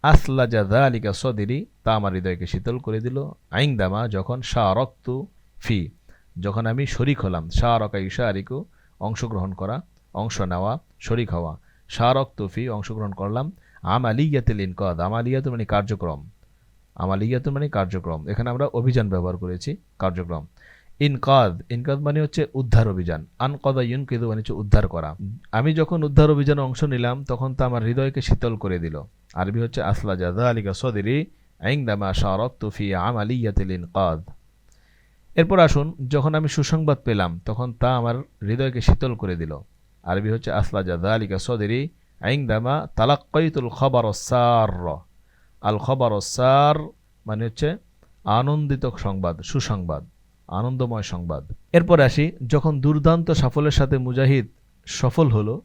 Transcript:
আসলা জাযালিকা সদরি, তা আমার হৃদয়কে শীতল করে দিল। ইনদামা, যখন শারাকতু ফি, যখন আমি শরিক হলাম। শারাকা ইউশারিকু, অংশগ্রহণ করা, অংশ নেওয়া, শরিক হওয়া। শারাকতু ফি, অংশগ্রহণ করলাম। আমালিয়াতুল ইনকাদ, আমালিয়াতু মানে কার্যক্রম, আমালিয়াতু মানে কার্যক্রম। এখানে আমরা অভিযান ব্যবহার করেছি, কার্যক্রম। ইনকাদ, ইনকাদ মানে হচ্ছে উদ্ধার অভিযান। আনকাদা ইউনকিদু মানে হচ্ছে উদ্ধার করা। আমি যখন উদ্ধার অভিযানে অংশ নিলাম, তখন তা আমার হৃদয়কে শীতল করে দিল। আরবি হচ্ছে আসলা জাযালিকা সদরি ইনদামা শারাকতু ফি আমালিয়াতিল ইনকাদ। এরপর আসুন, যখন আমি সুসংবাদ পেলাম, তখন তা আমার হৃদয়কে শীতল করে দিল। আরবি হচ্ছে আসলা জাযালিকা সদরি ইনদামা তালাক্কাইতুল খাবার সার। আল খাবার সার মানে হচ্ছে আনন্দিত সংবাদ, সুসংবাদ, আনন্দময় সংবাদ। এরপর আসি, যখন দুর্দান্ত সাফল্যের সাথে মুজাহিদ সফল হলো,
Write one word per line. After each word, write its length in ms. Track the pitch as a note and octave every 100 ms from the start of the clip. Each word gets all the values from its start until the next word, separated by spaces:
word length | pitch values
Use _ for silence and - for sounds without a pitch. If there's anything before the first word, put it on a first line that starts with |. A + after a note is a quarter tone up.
আসলা 420 | D3 D#3 - C3+ B2
জাযালিকা 680 | A2+ G2 A2 C3+ A#2 G#2
সদরি, 520 | F#2+ C3 G#2+ G2+ C3 G#3+ _
তা 120 | - A2
আমার 180 | G2+
হৃদয়কে 340 | F#2 F#2 F2 F2
শীতল 300 | F#2 G#2+ B2
করে 200 | B2+ A2
দিল। 320 | A#2+ C3 C#3 - _ F#2
ইনদামা, 460 | D3 A#2+ F#2+ G2+ A#2
যখন 340 | G2+ F#2+ B2
শারাকতু 880 | A#2 - G2+ G#2 C3 _ - B2+ F#3+ _ _ -
ফি, 300 | - G#2+ D#2+ - _ - _ -
যখন 260 | F#2+ G#2 A2+
আমি 200 | B2 C#3+
শরিক 360 | - B2+ C#3+
হলাম। 280 | G2 F2 D#2+
শারাকা 480 | - A#2+ A#2 G#2+ G2
ইউশারিকু, 680 | F#2+ - A#2+ G2 F#2+ C#3 - _ _ _
অংশগ্রহণ 540 | G2+ A2 A#2+ G#2 F#2+
করা, 280 | F#2 F#2+ C3 - _ _
অংশ 280 | - A2 -
নেওয়া, 380 | F#2+ F2+ G2 C3+ _ _
শরিক 320 | - A#2 A#2
হওয়া। 260 | F2 E2+ D#2 _ _ _
শারাকতু 580 | - A#2+ C3+ C3+ - G2+
ফি, 220 | - B2
অংশগ্রহণ 420 | G#2+ G2+ A2 G#2
করলাম। 400 | F#2 G2 A2+ D3 - _ -
আমালিয়াতুল 800 | - A2 B2 A2+ D#3 C#3+ A#2 G#2
ইনকাদ, 380 | F#2+ F2+ G2 E2
আমালিয়াতু 520 | F2+ A2+ A#2+ C3 C3+
মানে 140 | A#2+ G#2+
কার্যক্রম, 640 | G#2 G2+ G#2 F2 C#2+ D#2 - _ _ _ _ _ -
আমালিয়াতু 560 | F#2 F#2+ A2 B2 C#3
মানে 180 | C#3 D3
কার্যক্রম। 580 | G#2+ F#2 F#2 E2+ D#2 D2+
এখানে 220 | G2+ A#2+
আমরা 160 | B2 C#3+
অভিযান 440 | A#2+ A#2 B2 G#2+
ব্যবহার 280 | F#2 F2+ F2+
করেছি, 400 | F2+ F2+ C#3 E3+ _ _
কার্যক্রম। 460 | F#2+ F2+ F2 E2 D2 _ - - _ -
ইনকাদ, 600 | D3 C3+ - C3+ A2 E2+ -
ইনকাদ 300 | A#2+ C3+ C#3
মানে 220 | D3 D3+
হচ্ছে 260 | D3+ - D3
উদ্ধার 340 | C3+ B2+ A#2 A2+
অভিযান। 380 | F#2 F2 D#2 D#2+ _
আনকাদা 420 | B2+ C#3+ C#3 C3+
ইউনকিদু 480 | A#2+ B2+ C3+ A#2+ A#2
মানে 100 | A2
হচ্ছে 140 | G#2+
উদ্ধার 340 | G#2+ G#2 G#2+ F#2+
করা। 280 | F2 D#2 D#2+ G2+ A2+ -
আমি 220 | A2 C#3+
যখন 300 | D#3+ D#3 E3+
উদ্ধার 280 | D3+ C#3+ D3+
অভিযানে 300 | D3 C#3 C#3+
অংশ 220 | C3+ B2+
নিলাম, 400 | D3+ B2+ A#2+ B2+
তখন 320 | C#3 B2 C3 C3
তা 100 | B2+
আমার 180 | A#2+
হৃদয়কে 380 | A2 A#2+ C3+ C3+
শীতল 340 | - - A#2+ A2
করে 240 | G2+ F2+
দিল। 220 | E2 D#2 D#2 _ _
আরবি 260 | - F#2 A2+
হচ্ছে 240 | A#2 B2
আসলা 320 | E2+ - G#2+ F#2
জাযালিকা 580 | F2+ F#2 B2 A2+ G2+
সদরি 520 | F#2 C3 G#2 G2+ C#3 F3+ _ _ _ F#2+
ইনদামা 420 | C#3+ B2 G2+ G2+
শারাকতু 560 | F#2 G#2 G2 B2 - G#2+
ফি 260 | - G2+ F#2+
আমালিয়াতিল 760 | F#2 A#2+ G#2 B2+ A2+ F#2+ F#2+
ইনকাদ। 580 | F#2 E2+ G2 F#2 D#2+ F2+ - _ _ _ _ _ _ _ _ _ -
এরপর 240 | E3 F#3+
আসুন, 340 | D#3+ D3 D3+ D#3+ B2+
যখন 280 | C#3+ C#3 D#3
আমি 120 | D#3
সুসংবাদ 500 | - C#3+ D#3+ D3+ C#3
পেলাম, 360 | - G#2+ F2 E2+ -
তখন 280 | A2 B2
তা 220 | A2+ B2 B2+
আমার 200 | A#2 A#2+
হৃদয়কে 640 | D3 _ G2+ A#2+ C3+ B2
শীতল 340 | - - C3 A2+
করে 200 | G#2 F2
দিল। 240 | D#2 D2 - _ _ _
আরবি 260 | E2+ F#2 G#2+
হচ্ছে 220 | A2+ -
আসলা 320 | - - G2+
জাযালিকা 560 | F#2 E2+ F#2 A2+ G#2 F#2+
সদরি 500 | - A#2+ G#2 A#2+ D3+ _ _ _ -
ইনদামা 560 | C#3 C3 A2 A#2+ D3 - -
তালাক্কাইতুল 760 | A#2 C#3+ - D#3+ D#3+ D#3 B2
খাবার 440 | - C3+ B2+ A2
সার। 840 | G#2 - B2 A#2+ A#2 G#2+ F2+ F2 D2+ - _ _ _ _ _
আল 160 | G#2 G#2
খাবার 440 | - C3+ A#2+ G#2
সার 540 | - - B2+ C3+ C#3+ D3+ D3+ - _ _ -
মানে 200 | G#2+ A#2
হচ্ছে 320 | A2+ D3+ G3 _ _ _ _
আনন্দিত 600 | - A2 C3+ D3+ D3 C3+ C3
সংবাদ, 560 | - G2 F#2+ F2+ E2
সুসংবাদ, 640 | F#2 C#3 - G#2 F2 D2 - _ _ _ -
আনন্দময় 540 | F2+ A#2+ B2+ B2 A2
সংবাদ। 500 | F#2+ F2+ E2+ D2 C#2 - _
এরপর 280 | E3+ E3+ E3+
আসি, 320 | C3+ - D#3 - B2
যখন 340 | C#3+ D#3 D3
দুর্দান্ত 500 | C#3 D3+ D3 E3 E3
সাফল্যের 400 | D#3+ B2+ D3 D3+
সাথে 260 | - C3+ C#3
মুজাহিদ 500 | B2+ B2 C3 C3+ G#2 _ _ _ -
সফল 460 | - B2+ - D#3
হলো, 300 | G#2+ G#2+ B2+